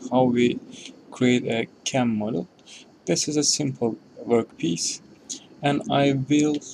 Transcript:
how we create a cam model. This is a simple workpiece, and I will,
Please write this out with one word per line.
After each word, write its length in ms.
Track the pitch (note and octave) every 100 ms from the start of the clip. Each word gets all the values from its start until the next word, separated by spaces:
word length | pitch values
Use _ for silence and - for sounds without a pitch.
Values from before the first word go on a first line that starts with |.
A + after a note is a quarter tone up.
| -
how 120 | B2
we 360 | B2+ A#2+ A#2+ B2+ - - - - -
create 360 | - B2+ B2 -
a 220 | A2+ A2+ - -
cam 320 | C#3 A#2+ G#2+
model. 280 | G#2+ D3 F3+ _ - - - _ -
This 240 | E3+ -
is 80 | D3+
a 60 |
simple 520 | C#3+ - C#3+ C3 A#2 A2 - - A2+
workpiece, 720 | A#2 A2+ - D#3+ E3+ - - - - - - - -
and 200 | C#3+ C#3+ -
I 300 | C#3 C#3 C#3 C3
will, 280 | D3 D3+ D3 -